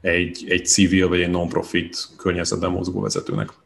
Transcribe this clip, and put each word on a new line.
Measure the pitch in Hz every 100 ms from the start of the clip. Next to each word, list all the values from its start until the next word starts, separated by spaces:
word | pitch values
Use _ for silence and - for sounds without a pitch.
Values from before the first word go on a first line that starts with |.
egy, | 92 87 87 - -
egy | 90 -
civil | - 95 95 92
vagy | 87
egy | 87
non-profit | 87 85 82 82 90 82 - - -
környezetben | 98 87 85 - 90
mozgó | 90 90 95
vezetőnek. | - - - 50 52 -